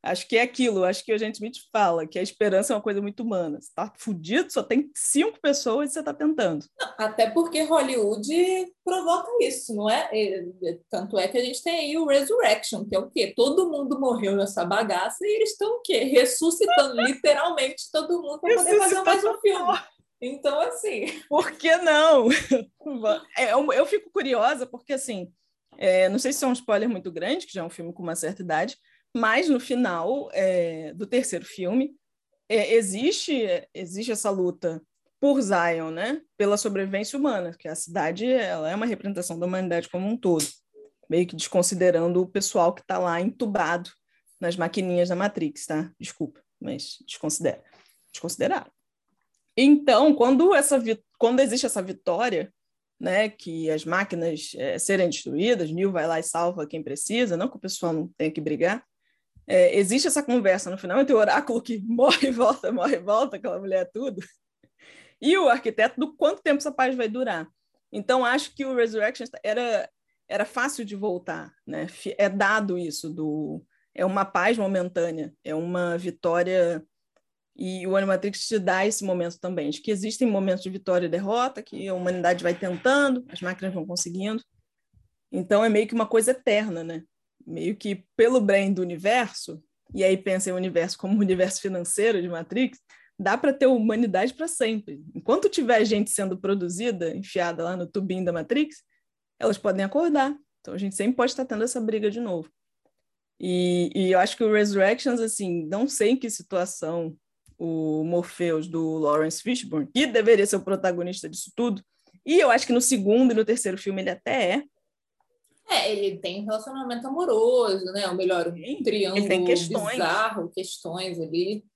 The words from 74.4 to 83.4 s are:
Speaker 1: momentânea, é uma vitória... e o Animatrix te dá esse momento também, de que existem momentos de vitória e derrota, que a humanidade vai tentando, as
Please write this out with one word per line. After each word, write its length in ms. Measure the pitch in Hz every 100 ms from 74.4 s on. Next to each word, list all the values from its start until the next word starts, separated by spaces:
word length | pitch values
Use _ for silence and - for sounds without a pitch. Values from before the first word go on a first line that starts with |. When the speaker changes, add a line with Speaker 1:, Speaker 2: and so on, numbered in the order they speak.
| 185 233
Speaker 1:
momentânea, 720 | 196 190 180 180 170 160 151 _
é 120 | -
uma 420 | 156 170 180 175 170
vitória... 880 | 180 170 175 170 180 185 170 165 - _ _ _ _ _ _ -
e 280 | 185 185 185
o 100 | 190
Animatrix 500 | 196 185 202 196 -
te 120 | 220
dá 260 | 185 185 202
esse 160 | 208
momento 360 | 196 180 170 175
também, 300 | 180 175 147
de 100 | -
que 100 | -
existem 380 | 208 214 220 247
momentos 340 | 196 190 185
de 60 | 185
vitória 380 | 190 - 180 175
e 20 |
derrota, 540 | 170 196 226 254 262
que 260 | - - 190
a 60 |
humanidade 480 | 185 180 180 175 180
vai 100 | 175
tentando, 720 | 175 190 175 254 285 277 254 247
as 100 | 180